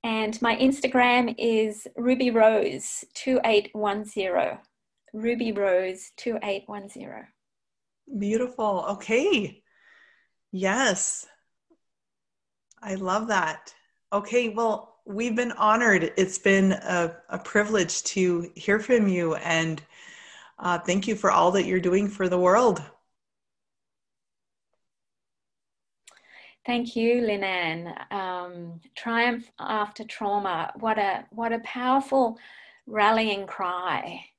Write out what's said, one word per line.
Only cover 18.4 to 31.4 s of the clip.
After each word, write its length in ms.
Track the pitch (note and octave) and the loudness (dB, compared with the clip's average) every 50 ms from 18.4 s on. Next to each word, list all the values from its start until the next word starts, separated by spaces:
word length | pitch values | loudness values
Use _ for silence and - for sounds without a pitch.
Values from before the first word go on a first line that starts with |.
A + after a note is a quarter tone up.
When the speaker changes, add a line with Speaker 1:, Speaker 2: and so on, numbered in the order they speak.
| E3+ F3 - | -4 -8 -14
Speaker 2:
hear 240 | - - - G3+ A3 | -8 -2 0 0 0
from 260 | G#3+ - B3+ A#3 G#3 | 2 2 4 4 4
you, 300 | G3 F#3 F3+ E3+ E3 D#3 | 2 2 0 0 -2 -2
and, 440 | - - E3+ E3 E3 E3 E3 D#3+ D3+ - _ _ - - - - - - - - - - - _ - | -4 -2 0 0 0 0 -2 -4 -6 -10 _ _ -20 -20 -20 -20 -20 -20 -20 -20 -20 -20 -20 _ -6
uh, 200 | - F3+ F3 E3+ | -2 -2 -2 -2
thank 260 | - - F3+ G3+ F#3+ | 0 0 0 0 0
you 80 | A#3+ G#3+ | -2 -4
for 160 | - - F#3+ | 0 2 2
all 220 | F#3+ E3+ E3+ F3+ | 4 6 4 4
that 140 | F#3 G3 F3+ | 4 2 2
you're 120 | - F#3 F#3 | 2 0 0
doing 300 | E3+ F3+ F3+ G3+ G#3 G3 | 2 2 2 2 2 0
for 200 | G3+ - F#3+ F3+ | -2 -2 -2 0
the 100 | F3+ F3+ | 2 4
world. 440 | F3+ F3+ F#3+ A3+ B3+ A#3 F#3 D#3 D3 - - _ _ _ _ _ _ _ _ _ _ _ _ _ _ _ _ _ _ _ _ _ _ _ _ _ _ _ _ _ _ _ _ _ _ _ _ _ _ _ _ _ _ _ _ _ _ _ _ _ _ _ _ _ _ _ _ _ _ _ _ _ _ - _ _ _ _ - - - - _ _ _ | 6 6 6 6 6 4 2 0 -6 -14 -20 _ _ _ _ _ _ _ _ _ _ _ _ _ _ _ _ _ _ _ _ _ _ _ _ _ _ _ _ _ _ _ _ _ _ _ _ _ _ _ _ _ _ _ _ _ _ _ _ _ _ _ _ _ _ _ _ _ _ _ _ _ _ -20 _ _ _ _ -20 -20 -20 -20 _ _ _
Speaker 1:
Thank 280 | - A#3+ A#3+ B3 A#3 - | -2 -2 -2 -2 -4 -2
you, 280 | A#3 A3+ A#3 A#3+ B3 | 0 2 2 2 2
Lynanne. 720 | A#3+ G#3+ G#3 G3 G3 F#3+ F#3 F3+ E3+ D#3+ D#3+ E3+ E3+ E3+ - - - _ | 2 0 -2 -2 -2 -2 -2 -2 -2 -2 -4 -6 -8 -10 -12 -12 -12 _
Um, 680 | G3 G3+ F#3+ F#3 F3+ F3+ F3+ F3+ F3+ F3 E3+ E3+ E3+ E3 _ - _ | -8 -6 -6 -6 -6 -8 -8 -10 -12 -14 -14 -14 -14 -16 _ -20 _
triumph 560 | - - A#3 A3+ A#3 A#3 A#3+ A#3 A#3 A#3 - _ - | -12 -6 -2 0 2 2 0 0 -4 -10 -14 _ -12
after 460 | - - A3 G#3+ G#3 G#3 - - G#3+ | -8 -4 -2 -2 -4 -4 -6 -16 -16
trauma. 680 | A3+ - - A3 G3+ G3+ G#3 G3+ F#3+ F3 D#3+ D#3+ - - - | -14 -10 -6 -4 -2 -2 0 0 -2 -2 -4 -4 -6 -8 -4
What 200 | A3+ A3 A3 G#3+ | -2 -2 0 0
a, 260 | G3+ G3 F#3 - - _ | 0 -2 -2 -4 -8 _
what 220 | - A3 | -8 -6